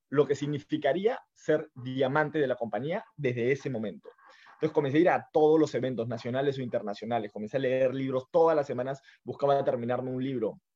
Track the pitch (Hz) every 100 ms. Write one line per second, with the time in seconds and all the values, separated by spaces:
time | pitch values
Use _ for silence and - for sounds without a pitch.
0 | _ 139 135 135 147 147 - 147 143 170
1 | 208 262 - _ - 156 156 - 123 131
2 | 131 147 151 160 131 123 113 104 143 202
3 | - - 131 120 120 139 143 117 107 -
4 | - - - - - - 160 160 139 151
5 | 175 131 - 160 151 160 151 127 127 120
6 | 117 113 123 127 143 135 123 117 101 101
7 | 110 117 104 101 107 135 131 131 131 135
8 | 135 127 - 175 165 156 139 123 131 135
9 | - _ 117 - 143 139 139 123 120 123
10 | 127 127 131 127 104 - _